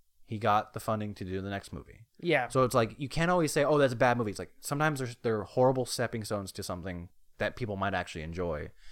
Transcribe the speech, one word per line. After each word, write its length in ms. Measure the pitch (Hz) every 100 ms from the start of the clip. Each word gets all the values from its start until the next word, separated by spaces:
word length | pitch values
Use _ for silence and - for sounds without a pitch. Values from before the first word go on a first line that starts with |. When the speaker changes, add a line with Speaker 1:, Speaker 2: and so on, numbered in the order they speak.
| _ _ -
Speaker 1:
he 120 | 110
got 340 | 110 104 107
the 60 | 110
funding 340 | - 110 107
to 100 | 98
do 160 | 92 95
the 80 | 98
next 240 | 98 -
movie. 280 | 76 - - - -
Speaker 2:
Yeah. 280 | 170 147 120
Speaker 1:
So 160 | 131
it's 100 | 127
like, 200 | 131 113 110
you 100 | 139
can't 220 | 156 170
always 200 | 180 151
say, 120 | 156
"Oh, 140 | 143 147
that's 140 | 139
a 40 | 117
bad 220 | 127 120
movie." 120 | 107
It's 60 | 95
like, 100 | 87 -
sometimes 380 | - 143 156 139
there's, 180 | 123 120
they're 220 | 117 110
horrible 420 | 92 - 127 131 120
stepping 380 | - 117 117
stones 260 | 104 104 98
to 100 | -
something 440 | 98 90 90 87 87 - - -
that 160 | 104 -
people 200 | 113 98
might 180 | 98
actually 280 | 92 85 85
enjoy. 480 | 78 85 87 78 80 - -